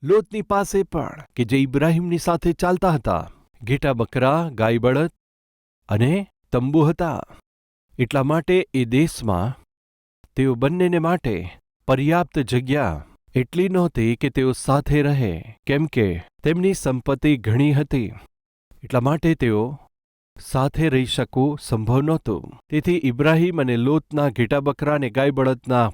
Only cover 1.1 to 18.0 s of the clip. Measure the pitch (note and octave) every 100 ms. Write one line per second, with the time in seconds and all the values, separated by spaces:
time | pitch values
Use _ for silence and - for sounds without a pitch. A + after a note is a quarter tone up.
1.1 | - - - A2+ C3+ C3+ C#3 D#3 E3 F3
2.1 | E3+ - E3+ F3 - F3+ F3+ F#3 D3+ A2
3.1 | E2+ - - _ _ G#2+ C#3 D3 A#2+ A2
4.1 | C3 C3 D#3 E3+ A2+ A2 A#2 A#2+ C3+ E3+
5.1 | _ _ _ _ _ _ _ - G#2 B2
6.1 | F#3+ G3 _ _ B2+ C3 D#3 D3+ E3 E3+
7.1 | A2+ - - _ _ _ _ _ - A#2+
8.1 | C#3+ C3+ E3 E3+ F#3 - C3+ A#2 B2+ D#3+
9.1 | - A2+ F2+ A2 - _ _ _ _ _
10.1 | _ _ - C3+ A#2+ C#3 F3+ F3+ F3 E3
11.1 | F3 B2 F#2 F2+ - _ _ - C3 D3
12.1 | E3+ F3 D#3 A#2 B2+ C3 D3 A2+ D2+ -
13.1 | _ _ C3 B2 E3+ F#3+ F#3 F3 B2+ A2+
14.1 | A#2 C#3+ C3+ C3 B2 - C#3 - D3 C#3+
15.1 | C#3 A2 D#2+ - - - C#3 D#3 B2+ G2
16.1 | E2+ - _ D3 E3+ F#3+ F#3+ C#3 B2+ C#3
17.1 | C3+ D3+ C3+ G#2+ A#2+ D3 C#3+ D3+ C#3